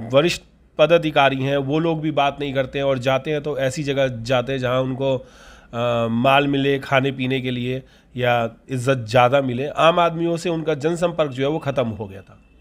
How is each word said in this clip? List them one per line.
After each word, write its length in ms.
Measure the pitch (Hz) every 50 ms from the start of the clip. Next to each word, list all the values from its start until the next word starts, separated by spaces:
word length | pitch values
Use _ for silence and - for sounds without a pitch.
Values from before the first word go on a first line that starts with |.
| 113 113 123
वरिष्ठ 300 | 139 156 175 - - - _ _ _ _ _ _ -
पदाधिकारी 640 | 151 156 175 165 151 160 147 147 139 135 135 135 131
हैं 140 | 139 139
वो 220 | 143 139 135 147 160
लोग 220 | 165 170 165 156
भी 100 | 151 160
बात 260 | 143 143 139 143 139 139
नहीं 120 | 143 143 127
करते 240 | 139 131 127 - 143
हैं 60 | 139
और 140 | 139 135 127
जाते 320 | 120 135 131 131 131 156
हैं 120 | 151 147 139
तो 160 | 151 143 127
ऐसी 240 | 135 131 127 160 147
जगह 260 | 139 139 135 135 131 120 113 113
जाते 300 | 117 131 123 120 127 135
हैं 60 | 135
जहाँ 220 | 127 120 123 131
उनको, 360 | 131 131 131 127 135 135 131
अ, 80 | 123 - - - - - - - - - - - 117 120 120 120 117 117 113
माल 360 | 113 117 123 135 135 143 143
मिले 320 | 143 139 139 135 139 139 135
खाने 340 | 135 - 139 135 131 139 135
पीने 280 | 135 127 127 131 135
के 100 | 123 127
लिए 320 | 123 123 123 123 127 135 131 - _ _ _ _ -
या 340 | 123 123 123 120 120 117 113 117 - _ -
इज्जत 360 | 135 127 117 135 135 127 113 107
ज़्यादा 320 | 113 127 123 123 131 143
मिले। 260 | 135 127 120 120 135
आम 320 | 147 - - 151 165 175 175
आदमियों 380 | 170 170 160 165 165 170 170
से 120 | 165 - 185
उनका 260 | 165 165 156 156 156
जनसंपर्क 560 | 139 135 160 175 165 180 175 165 165 156 147
जो 120 | 127 127 135
है 60 | 139
वो 100 | 156 160
ख़त्म 300 | - 139 135 139 123 113
हो 180 | 107 95 113
गया 140 | 98 95 95
था। 180 | 95 - - - _ _ _ _